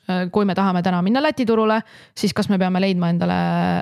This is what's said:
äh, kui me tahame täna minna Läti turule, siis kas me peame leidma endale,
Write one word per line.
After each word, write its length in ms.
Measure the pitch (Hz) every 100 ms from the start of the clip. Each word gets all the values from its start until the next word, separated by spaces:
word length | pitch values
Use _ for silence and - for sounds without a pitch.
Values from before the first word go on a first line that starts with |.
| -
äh, 220 | 180 180
kui 160 | 208 202
me 80 |
tahame 300 | 180 196 180 185
täna 140 | 180
minna 200 | 185 254
Läti 220 | 302 - 226
turule, 340 | 220 220 220 - - -
siis 180 | - 202
kas 160 | - 208
me 100 | 190
peame 220 | 185 185
leidma 300 | 196 180 170
endale, 280 | 170 175 180 170 170 180 175